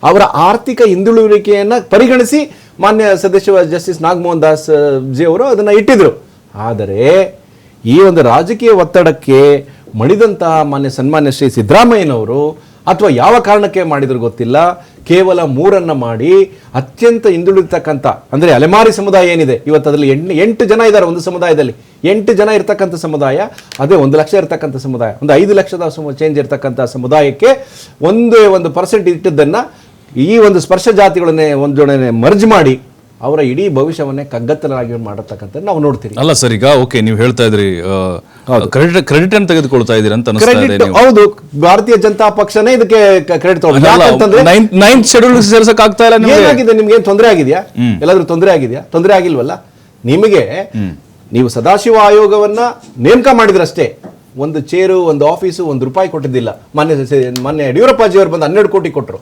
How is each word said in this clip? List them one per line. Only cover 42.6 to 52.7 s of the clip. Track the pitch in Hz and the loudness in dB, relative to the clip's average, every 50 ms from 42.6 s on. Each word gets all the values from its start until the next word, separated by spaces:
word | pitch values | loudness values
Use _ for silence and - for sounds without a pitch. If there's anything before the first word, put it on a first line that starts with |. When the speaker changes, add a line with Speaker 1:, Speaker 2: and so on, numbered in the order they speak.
| 214 233 254 | 2 2 2
Speaker 1:
ಇದಕ್ಕೆ | 240 226 185 220 220 208 202 190 185 151 | 2 2 2 2 4 4 4 4 2 0
ಕ-, | 175 175 156 | -2 -4 -2
ಕ್ರೆಡಿಟ್ | - 180 185 165 | 0 0 -2 0
ತಗೊಳ್ಳುತ್ತೆ. | - 165 143 135 139 - | 0 2 2 4 4 4
Speaker 2:
ಅಲ್ಲ, | - 180 170 | 4 4 4
Speaker 1:
ಯಾಕಂತಂದ್ರೆ | 147 127 131 220 208 190 233 - | 2 2 2 2 2 4 4 4
Speaker 2:
ನೈನ್ತ್, | 160 180 214 226 214 185 | 4 4 4 2 2 2
ನೈನ್ತ್ | 185 202 208 254 262 214 - | 2 4 4 4 4 2 2
ಶೆಡ್ಯೂಲ್ | - 247 220 247 247 240 214 | 2 2 4 4 4 4 2
ಸೇರ್ಸಕ್ | 202 214 226 220 220 226 214 | 4 4 4 4 4 2 4
ಆಗ್ತಾ | 220 214 202 - 233 | 2 0 2 2 2
ಇಲ್ಲ | 233 233 226 | 4 4 4
ನಿಮ್ಗೆ. | 220 220 277 311 | 4 4 4 4
Speaker 1:
ಏನಾಗಿದೆ, | 302 302 285 247 254 220 226 | 4 4 2 2 2 2 2
ನಿಮ್ಗೆ | 220 220 208 214 | 2 2 2 2
ಏನ್ | 233 190 | 2 2
ತೊಂದ್ರೆ | 202 196 208 226 233 | 0 2 2 4 4
ಆಗಿದ್ಯಾ? | 208 170 147 127 147 180 | 4 2 2 0 0 -2
Speaker 2:
ಹ್ಮ್. | 202 - - - 120 120 107 87 | -4 -8 -6 -4 -2 -2 -2 0
Speaker 1:
ಎಲ್ಲಾದ್ರೂ | 151 160 185 190 165 | 0 2 2 0 0
ತೊಂದ್ರೆ | - 170 165 165 - | -2 -2 0 2 2
ಆಗಿದ್ಯಾ? | 180 160 135 117 117 143 | 2 0 0 -4 -6 -10
ತೊಂದ್ರೆ | - - - 165 170 196 202 | -12 -6 -4 -2 0 2 2
ಆಗಿಲ್ವಲ್ಲ. | 190 175 180 160 131 120 143 175 180 - _ _ _ _ _ _ _ - | 2 0 -2 -4 -4 -4 -6 -8 -10 -14 _ _ _ _ _ _ _ -4
ನಿಮಗೆ | 120 139 175 208 220 202 170 120 101 123 180 196 - - | -2 0 2 2 2 2 2 0 -2 -6 -10 -10 -10 -8
Speaker 2:
ಹ್ಮ್. | 110 101 92 78 71 _ _ - _ _ - 110 | -8 -8 -8 -10 -14 _ _ -20 _ _ -6 -2
Speaker 1:
ನೀವು | 117 127 120 | -2 -2 -2
ಸದಾಶಿವ | 113 123 113 165 196 - - 240 226 220 | -2 -2 0 0 0 0 2 2 2 4
ಆಯೋಗವನ್ನ | 214 208 208 214 214 202 202 214 208 208 208 226 240 240 | 4 4 4 4 4 2 2 0 0 -2 -2 -2 -4 -6